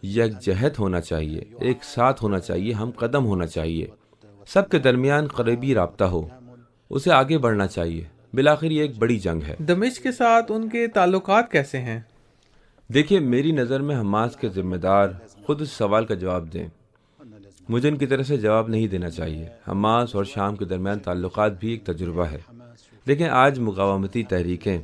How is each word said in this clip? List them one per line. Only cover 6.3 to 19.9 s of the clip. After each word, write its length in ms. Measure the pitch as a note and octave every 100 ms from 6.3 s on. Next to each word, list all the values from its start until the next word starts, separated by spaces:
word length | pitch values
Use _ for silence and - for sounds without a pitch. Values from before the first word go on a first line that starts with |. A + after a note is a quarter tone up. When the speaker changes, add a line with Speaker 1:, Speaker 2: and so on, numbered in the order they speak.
| - - - _ _ _
Speaker 1:
اسے 220 | C#3+ C#3
آگے 260 | D3+ C3+ D#3+
بڑھنا 280 | A#2+ G#2+ F#2+
چاہیے۔ 380 | - E2+ E2 - _ _
بالآخر 360 | A#2+ C#3+ D3+ D#3+
یہ 120 | D#3
ایک 160 | D3+ A2+
بڑی 200 | A#2 A#2
جنگ 220 | F#2+ E2 D2
ہے۔ 80 | D2
Speaker 2:
دمشق 440 | D#3 F3+ A#3 B3
کے 100 | C4
ساتھ 400 | B3 A#3 A3+ A3+
ان 160 | A3 A3
کے 180 | A#3 A#3
تعلقات 640 | A3 F3+ F#3+ F#3+ G3+ A#3+
کیسے 280 | D#3+ C#3 C3+
ہیں؟ 220 | B2 A2+ A2+ _ _ _ _ _ _ _ _
Speaker 1:
دیکھیے، 300 | B2 D3+ G3
میری 340 | C#3 B2 D3
نظر 280 | D#3 A#2+ C3+
میں 200 | C#3+ C#3
حماس 360 | G#2 G#2 A#2 -
کے 120 | A#2
ذمہ 280 | F#2+ F#2 F2+
دار 320 | F2+ G2 G2+ F2+ - - -
خود 140 | D3+
اس 100 | D3+
سوال 340 | - G#2 G#2+
کا 100 | A2+
جواب 380 | G2 F#2 F2+ E2
دیں۔ 140 | E2+ E2+ - _ _ _ _ C3 G#2+ - _ -
مجھے 200 | A#2 C#3+
ان 80 | D3
کی 100 | C3+
طرف 200 | C3 C3
سے 100 | C#3+
جواب 320 | G#2+ A2 A2+
نہیں 180 | A2 A2
دینا 240 | F#2 F2
چاہیے۔ 380 | E2 E2 D#2 E2 - -
حماس 460 | G2 G#2+